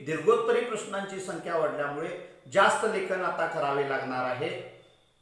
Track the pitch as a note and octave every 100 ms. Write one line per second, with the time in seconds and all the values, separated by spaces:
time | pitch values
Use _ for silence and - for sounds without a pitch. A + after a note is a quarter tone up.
0 | C3 D#3 F#3+ A#3+ A#3 A#3+ - G#3+ - G3
1 | F#3+ F#3+ G3 E3 E3+ E3 D3 C3 C#3+ D3
2 | E3+ - - - C3 F3+ G#3+ - A3 G3
3 | F#3+ F#3 F3 E3 D#3+ D#3+ C#3+ C#3+ C#3 C3+
4 | B2+ B2+ B2+ B2 D#3+ - - - - _
5 | _ _